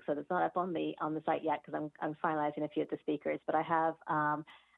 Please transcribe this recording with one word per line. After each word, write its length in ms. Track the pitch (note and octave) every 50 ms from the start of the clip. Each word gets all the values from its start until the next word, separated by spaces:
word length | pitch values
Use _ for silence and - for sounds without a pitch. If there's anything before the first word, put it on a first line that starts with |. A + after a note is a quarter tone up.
| -
so 60 | - D3
it's 180 | C#3+ D3 -
not 140 | F3+ F3+ E3
up 120 | E3 -
on 160 | F#3 F3 F#3 E3+
the, 220 | D#3 D#3 D3+ D#3 -
on 120 | E3 D#3 D#3
the 100 | D#3 D3+
site 160 | - D#3+ D3 -
yet 220 | D#3 D3+ - -
'cause 100 | - C#3+
I'm, 160 | D3+ D3+ D3+ - -
I'm 160 | - D#3 D3+ - -
finalizing 380 | F3 D#3 D#3 D3 D3 D3 D3 D3+
a 60 | D3+
few 160 | - D#3 D3+
of 60 | -
the 80 | - -
speakers. 400 | - - D3+ D3 - D#3 D3+ C#3+ -
But 120 | - D#3
I 60 | D#3 D#3+
have, 340 | E3 E3+ D#3+ D#3+ E3 D#3+ - -
um, 380 | - E3 D#3 D3+ D3 D3+ D3 D#3 - - - - _ _